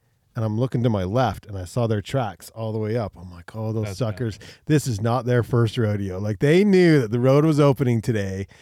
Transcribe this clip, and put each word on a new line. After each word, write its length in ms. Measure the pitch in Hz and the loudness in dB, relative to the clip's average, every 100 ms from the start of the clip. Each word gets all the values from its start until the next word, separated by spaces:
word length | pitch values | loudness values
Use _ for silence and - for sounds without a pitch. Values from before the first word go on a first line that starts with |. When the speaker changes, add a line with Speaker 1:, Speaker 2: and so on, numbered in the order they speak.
| _ _ _ | _ _ _
Speaker 1:
and 100 | - | -6
I'm 140 | 110 107 | -4 -2
looking 240 | 131 127 | -2 -2
to 80 | 120 | 0
my 140 | 104 | 0
left, 420 | 90 117 120 90 - | -2 0 -2 -4 -10
and 100 | 98 | -12
I 60 | |
saw 220 | 90 127 113 | -8 -2 -2
their 140 | 107 | -2
tracks 480 | - 135 110 87 - | -4 -4 -6 -10 -18
all 220 | 113 110 | -10 -8
the 60 | 110 | -6
way 180 | 107 120 | -4 -4
up. 160 | 98 85 | -6 -10
I'm 140 | 90 | -20
like, 240 | 87 - | -20 -16
"Oh, 180 | 110 110 | -10 -6
those 120 | 110 | -4
Speaker 2:
That's 140 | 104 95 | -6 -4
Speaker 1:
suckers. 400 | 113 101 117 - | -6 -4 -6 -8
Speaker 2:
bad. 100 | - - - | -14 -10 0
Speaker 1:
This 200 | 151 131 | 0 0
is 140 | 104 | -2
not 260 | 117 123 117 | -2 -2 0
their 160 | 123 | 0
first 340 | 113 120 113 - | 0 0 0 0
rodeo." 420 | 110 104 98 92 | -2 -2 -4 -6
Like, 200 | 104 104 | -6 0
they 260 | 143 170 | 2 4
knew 360 | 208 185 175 151 | 6 6 6 4
that 100 | 110 | 2
the 100 | 120 | 2
road 240 | 127 143 | 4 4
was 160 | 156 147 | 4 4
opening 400 | 143 127 123 117 | 4 4 0 0
today, 460 | 101 107 98 95 98 - | 0 -2 -2 -6 -8 -14